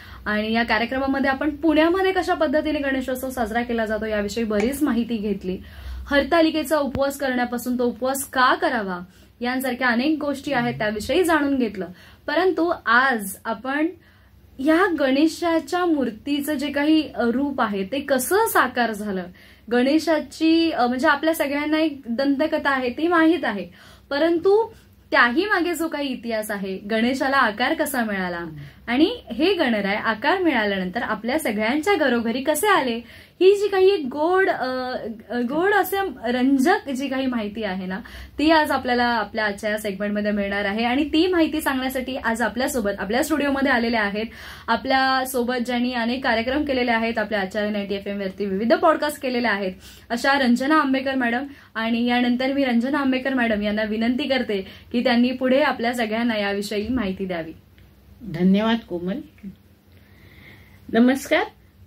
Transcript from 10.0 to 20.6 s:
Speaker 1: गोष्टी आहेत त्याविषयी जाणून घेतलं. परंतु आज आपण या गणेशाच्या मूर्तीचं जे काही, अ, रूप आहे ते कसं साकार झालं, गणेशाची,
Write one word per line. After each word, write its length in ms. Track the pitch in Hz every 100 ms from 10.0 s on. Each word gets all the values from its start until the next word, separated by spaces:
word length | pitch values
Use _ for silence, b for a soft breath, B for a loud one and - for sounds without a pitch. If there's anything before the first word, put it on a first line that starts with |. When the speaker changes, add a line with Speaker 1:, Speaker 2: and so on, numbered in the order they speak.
| 285 302
Speaker 1:
गोष्टी 320 | 294 277 294
आहेत 260 | 254 240 233
त्याविषयी 460 | 214 214 233 320
जाणून 340 | 339 311 285 269
घेतलं. 280 | 220 190 175 B B B -
परंतु 460 | 311 370 320 339 - 220
आज 500 | 240 262 226 190 -
आपण 420 | 226 208 262 285 330 370 b b b b - -
या 360 | 277 320 381 302
गणेशाच्या 840 | 269 269 320 - 339 330 - 359 359
मूर्तीचं 680 | 294 233 214 285 285 285
जे 160 | 285 285
काही, 380 | 285 294 311 277
अ, 160 | - 240
रूप 300 | 247 285 262
आहे 240 | 220 202
ते 160 | 190 285
कसं 480 | 285 262 262 381 453
साकार 440 | 359 254 247 226
झालं, 320 | 202 208 185 175 b b b b
गणेशाची, 1000 | 240 262 311 320 302 294 - 320 330